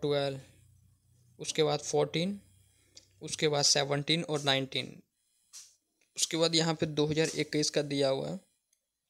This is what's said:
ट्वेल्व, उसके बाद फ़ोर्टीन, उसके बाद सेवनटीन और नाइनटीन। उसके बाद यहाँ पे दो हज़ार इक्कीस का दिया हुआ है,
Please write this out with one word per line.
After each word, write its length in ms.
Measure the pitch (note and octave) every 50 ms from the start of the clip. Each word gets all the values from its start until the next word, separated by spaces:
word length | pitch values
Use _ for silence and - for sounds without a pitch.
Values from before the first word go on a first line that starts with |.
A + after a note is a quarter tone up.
ट्वेल्व, 380 | - D3 C#3+ C#3+ C#3 C#3 C#3 C3+ - - _ _ _ _ _ _ _ _ _ _ _ _ _ _ _ _ _ -
उसके 240 | D3 - - - D#3
बाद 160 | D3 D3 D3
फ़ोर्टीन, 560 | - - - D3 D3 D3 - D#3+ F3 F#3+ G3+ G3+ - _ _ _ _ _ _ _ _ _ - - - _ _ -
उसके 260 | - D#3 - - E3 D3+
बाद 160 | D3 C#3+ C#3+
सेवनटीन 600 | - - D3 C#3+ C#3 C#3+ C#3+ C#3+ - D#3 E3+ E3+
और 200 | - D3+ C#3+ D3
नाइनटीन। 480 | C#3 C3+ C3+ C3+ C3 - C3 B2 - - - - _ _ _ _ _ _ _ _ _ - - - - _ _ _ _ _ _ _ _ - -
उसके 200 | - - - D#3+
बाद 180 | E3 E3 E3
यहाँ 180 | D#3+ D#3+ E3 D#3+
पे 120 | - E3+
दो 200 | D#3+ D3 D3 D3
हज़ार 240 | D3+ D3+ D#3 D#3+ D3+ -
इक्कीस 340 | D3+ D3 - - D3+ D3+ -
का 120 | - D#3 D3
दिया 260 | C#3+ C#3+ C#3 C#3 C3+
हुआ 180 | C3+ C3+ D3 D3+
है, 80 | E3+ F#3+ - _ _ _ _ _ _ _ _ _ _ _ _ _